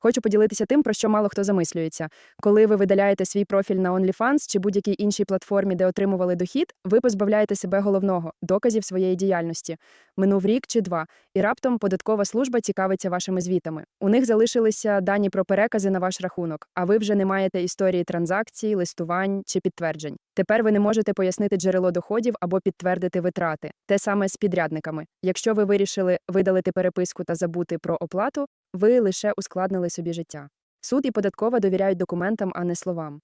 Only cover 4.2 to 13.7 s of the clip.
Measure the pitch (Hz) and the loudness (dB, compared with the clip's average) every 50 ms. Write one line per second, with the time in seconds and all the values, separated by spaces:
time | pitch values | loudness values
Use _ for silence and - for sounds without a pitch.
4.2 | 220 247 285 302 - - - 202 180 208 190 202 - 202 196 - 202 208 202 - | 0 0 2 0 -2 -2 -4 -2 0 0 0 0 0 0 -2 0 0 -2 0 0
5.2 | 202 - 190 185 - - 202 196 196 196 185 170 185 185 180 - 196 196 196 180 | -2 -2 -2 -6 -2 -2 0 0 0 0 0 0 0 0 0 0 0 0 0 0
6.2 | 185 180 180 175 180 180 - 262 339 - - _ _ 190 202 233 240 247 214 190 | 0 -2 0 -2 -2 -4 -2 -4 -4 -4 -6 _ _ 2 2 4 4 2 0 2
7.2 | 208 202 214 214 214 - 202 196 - 185 185 196 196 202 196 196 190 196 185 175 | 0 2 2 2 2 0 0 -4 -2 -2 0 0 2 2 2 2 2 2 0 0
8.2 | 165 160 - _ - 165 185 208 - 247 214 220 196 - 185 185 190 185 185 175 | -2 -6 -10 _ -2 -2 -2 2 2 2 0 0 -2 -2 -2 -2 0 0 0 0
9.2 | 190 196 185 170 170 170 165 - - - 160 - _ _ _ _ _ _ _ - | 0 0 0 0 -2 -4 -6 -8 -8 -10 -12 -12 _ _ _ _ _ _ _ 0
10.2 | 190 196 196 196 180 202 220 262 - _ - 233 196 185 175 165 156 - _ _ | 2 2 2 2 2 2 0 0 -2 _ -2 -2 0 0 -4 -4 -4 -6 _ _
11.2 | _ _ _ 196 190 208 247 - - 262 247 220 - 196 185 185 - - 220 208 | _ _ _ 0 0 0 0 0 -2 -2 -2 0 0 -2 -2 -2 0 -2 0 0
12.2 | 202 - - 226 277 269 240 233 214 - 196 - 190 190 190 185 - 190 175 180 | 0 -2 0 -2 -2 0 -2 -2 -2 -2 -2 -2 0 0 -2 -2 -2 -4 -4 -4
13.2 | - - 185 185 175 175 185 180 _ 165 | -4 -2 -4 -4 -2 -2 -2 -2 _ -4